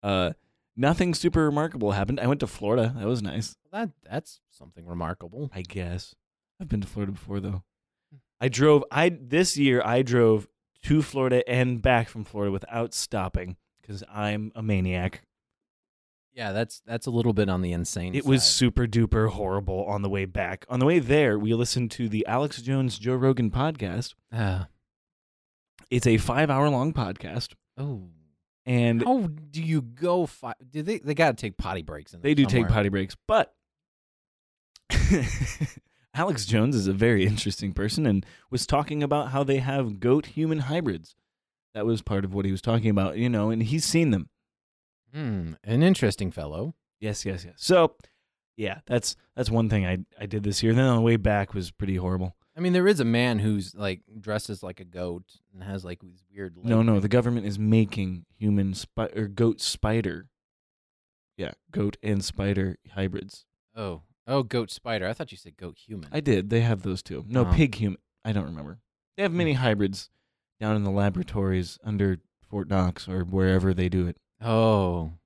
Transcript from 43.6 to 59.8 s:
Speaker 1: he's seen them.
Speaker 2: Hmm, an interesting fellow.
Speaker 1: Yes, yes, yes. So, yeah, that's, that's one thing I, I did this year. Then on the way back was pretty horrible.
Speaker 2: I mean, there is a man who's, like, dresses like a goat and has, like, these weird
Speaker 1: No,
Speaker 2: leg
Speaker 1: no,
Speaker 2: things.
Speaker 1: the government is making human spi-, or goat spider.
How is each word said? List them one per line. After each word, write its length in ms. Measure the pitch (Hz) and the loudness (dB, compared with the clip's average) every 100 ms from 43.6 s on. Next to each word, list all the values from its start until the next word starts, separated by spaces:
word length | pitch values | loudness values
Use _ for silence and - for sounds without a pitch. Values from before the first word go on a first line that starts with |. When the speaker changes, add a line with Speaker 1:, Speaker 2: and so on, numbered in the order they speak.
Speaker 1:
he's 220 | 113 156 - | 0 0 2
seen 260 | 165 165 | 2 4
them. 180 | 101 73 _ _ _ _ _ _ _ _ | 2 -2 _ _ _ _ _ _ _ _
Speaker 2:
Hmm, 400 | 139 143 101 82 80 | -8 -6 -4 -6 -10
an 200 | 101 120 | -2 2
interesting 480 | 170 190 110 - 95 | 4 4 2 0 -6
fellow. 440 | - 73 78 127 - _ _ | -6 -10 -8 -8 -10 _ _
Speaker 1:
Yes, 240 | 107 104 101 | -8 -6 -6
yes, 200 | 92 87 | -8 -10
yes. 80 | - | -10
So, 380 | - 180 165 _ _ _ _ _ _ - | 2 4 4 _ _ _ _ _ _ -8
yeah, 240 | 104 95 - | -8 -8 -2
that's, 280 | 123 - - _ - | -2 -2 -10 _ -8
that's 140 | 117 | -2
one 180 | 113 113 | 0 2
thing 160 | 107 92 | 2 0
I, 140 | 92 - - | -2 -6 -14
I 60 | 104 | -8
did 180 | 107 | -6
this 200 | 104 98 | -4 0
year. 100 | 113 | 2
Then 120 | 117 131 | 4 4
on 100 | 117 | 4
the 40 | |
way 160 | 113 117 | 4 2
back 360 | 101 104 98 | 2 0 -2
was 160 | 98 90 | -6 -10
pretty 240 | - 98 92 | -8 -4 -2
horrible. 380 | 92 92 92 - _ - | -2 -4 -6 -10 _ -6
Speaker 2:
I 40 | |
mean, 140 | 180 | 0
there 140 | 180 185 | 4 4
is 120 | 185 | 4
a 60 | 117 | 2
man 320 | 117 123 113 | 2 2 0
who's, 380 | 104 104 92 - | 0 0 -4 -6
like, 260 | 101 92 _ 107 | -6 -6 _ -18
dresses 440 | 104 107 - 101 | -6 -6 -6 -10
like 160 | 95 90 | -12 -14
a 40 | 90 | -14
goat 400 | 90 90 87 92 _ _ | -8 -6 -6 -12 _ _
and 100 | 98 | -16
has, 220 | 95 98 90 | -8 -8 -8
like, 140 | 90 | -14
these 220 | 92 90 _ | -16 _ _
weird 240 | 98 95 85 | -12 -12 -8
Speaker 1:
No, 140 | 110 113 | 0 4
Speaker 2:
leg 80 | 113 | 4
Speaker 1:
no, 60 | |
Speaker 2:
things. 100 | 104 | 4
Speaker 1:
the 40 | 98 | 4
government 360 | 120 120 120 101 | 2 2 -2 -4
is 140 | 98 | -2
making 640 | 107 110 107 - 95 90 82 _ | 4 4 4 0 -6 -8 -14 _
human 380 | 107 101 98 | 0 2 0
spi-, 380 | 95 - - 110 104 | -4 -10 -6 -6 -4
or 120 | 107 | -6
goat 340 | 98 117 104 | 2 2 2
spider. 680 | - - | -4 -2